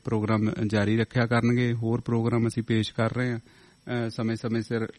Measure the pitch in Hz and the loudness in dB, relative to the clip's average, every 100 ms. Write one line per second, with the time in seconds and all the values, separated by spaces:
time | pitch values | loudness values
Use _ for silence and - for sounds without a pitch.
0 | - 110 107 110 110 - 110 104 101 110 | 0 0 2 2 2 0 0 2 2 2
1 | 110 127 113 117 113 120 120 117 113 117 | 2 0 2 2 2 2 2 0 0 -2
2 | 117 117 117 117 117 113 107 113 104 - | 0 0 2 2 0 0 0 0 0 -2
3 | 110 113 127 117 - - - _ - 120 | -2 -2 -4 -6 -10 -20 -20 _ -8 -4
4 | 117 107 110 113 117 113 107 117 113 | -4 -4 -4 -2 -2 -4 -2 -4 -4